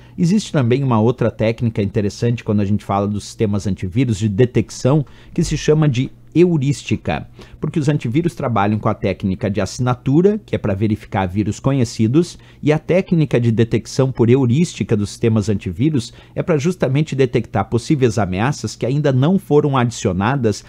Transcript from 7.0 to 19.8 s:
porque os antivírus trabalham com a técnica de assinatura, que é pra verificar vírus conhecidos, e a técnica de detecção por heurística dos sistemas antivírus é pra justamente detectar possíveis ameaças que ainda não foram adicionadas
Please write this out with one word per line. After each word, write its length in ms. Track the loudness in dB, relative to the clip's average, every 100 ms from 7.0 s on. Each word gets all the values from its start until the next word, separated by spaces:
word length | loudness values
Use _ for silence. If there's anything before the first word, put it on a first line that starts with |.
| -2 -6 -6 -18 -20 -10
porque 180 | -6 -2
os 100 | 0
antivírus 480 | 0 0 -2 -2 -2
trabalham 420 | -4 0 0 0
com 100 | -2
a 60 |
técnica 560 | -2 -2 -2 -2 -2 -2
de 100 | -2
assinatura, 800 | -4 -2 -2 -2 0 4 4 2 -4
que 80 |
é 40 | -4
pra 160 | -2
verificar 520 | -2 0 -2 -4 -4 -2
vírus 320 | -2 -2 -2
conhecidos, 800 | -2 0 0 0 2 2 0 -4 -20 -6
e 100 | 0
a 60 | 0
técnica 640 | 0 0 0 0 2 2
de 100 | 2
detecção 640 | 2 2 0 -4 -2 -2
por 180 | 2 4
heurística 680 | 4 4 2 0 -2 -2 -2
dos 140 | -2
sistemas 380 | -2 0 0 0
antivírus 640 | -2 -4 -2 0 0 -4 -12 -16
é 80 | -8
pra 140 | -2 0
justamente 600 | 0 -2 0 0 -2 0
detectar 520 | 0 0 -2 -4 -2
possíveis 480 | -2 0 2 2 2
ameaças 600 | -2 0 -2 -2 -6 -6
que 100 | -2
ainda 260 | 0 0
não 280 | 2 2 2
foram 360 | 2 2 2
adicionadas 880 | 0